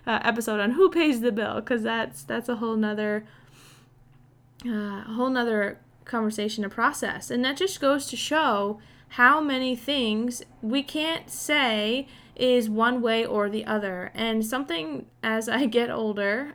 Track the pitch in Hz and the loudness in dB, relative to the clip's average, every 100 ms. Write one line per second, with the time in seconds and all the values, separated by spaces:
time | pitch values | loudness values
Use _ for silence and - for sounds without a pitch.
0 | - 226 - 226 226 208 202 269 370 339 | -4 -2 0 0 0 0 2 6 6 6
1 | 302 240 240 208 208 - 220 240 220 226 | 4 4 2 0 -2 -2 -2 -2 0 -2
2 | 220 - - 233 233 226 226 220 208 208 | -4 -8 -6 -6 -4 -4 -2 0 0 0
3 | 214 208 214 - - - - - - _ | -2 -4 -6 -20 -20 -20 -20 -20 -20 _
4 | - - _ _ _ - 240 214 208 202 | -20 -20 _ _ _ -12 -6 -4 -4 -8
5 | 220 220 254 254 233 214 202 - _ _ | -8 -2 0 2 2 2 0 -4 _ _
6 | - 233 214 214 214 214 202 - 247 285 | -6 -2 0 0 -2 -2 -4 0 0 0
7 | 208 185 - 240 254 285 381 - 277 285 | -4 -6 -4 -2 0 0 -2 0 2 2
8 | 277 233 - 302 294 208 202 214 - - | 0 -6 -2 2 2 2 0 -4 -12 -20
9 | - - 247 302 302 262 262 247 - 285 | -8 6 6 6 2 0 -2 -2 -2 0
10 | 226 214 240 240 - - 220 277 277 302 | 0 0 -2 -6 -12 -10 -2 -2 -2 -4
11 | 311 330 - - - 294 254 214 208 254 | -2 -4 -8 -8 0 2 2 2 0 -2
12 | 277 - - - 254 247 220 214 233 254 | -4 -12 -16 0 4 4 4 2 2 2
13 | 226 226 233 208 208 214 214 214 196 180 | 2 0 0 0 0 -2 -2 -2 -2 -6
14 | 180 - 226 220 220 262 277 339 320 285 | -8 -4 -2 0 -2 -4 -4 -6 -6 -10
15 | - _ 220 220 220 226 269 240 240 - | -14 _ -2 -2 0 0 2 2 0 -2
16 | 220 208 202 220 294 | -2 0 0 -2 -4